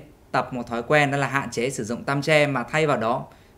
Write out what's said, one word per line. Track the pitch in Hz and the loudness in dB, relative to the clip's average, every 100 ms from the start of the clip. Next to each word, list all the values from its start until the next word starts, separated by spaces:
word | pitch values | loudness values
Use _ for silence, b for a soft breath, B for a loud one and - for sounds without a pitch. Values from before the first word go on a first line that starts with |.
| - - - | -6 -20 -4
tập | 135 123 | -2 -2
một | 127 117 | -4 -6
thói | 120 | -6
quen | 120 151 143 | 2 4 4
đó | 139 | 2
là | 135 | 0
hạn | 135 131 | -2 -4
chế | 117 123 | -4 -4
sử | 135 | -4
dụng | 107 117 | -6 -6
tăm | 113 143 | -2 -2
tre, | 143 151 147 | 2 4 4
mà | 131 | 0
thay | 117 156 156 | -2 0 2
vào | 127 | 2
đó | 113 131 143 B B | 0 -2 -4 B B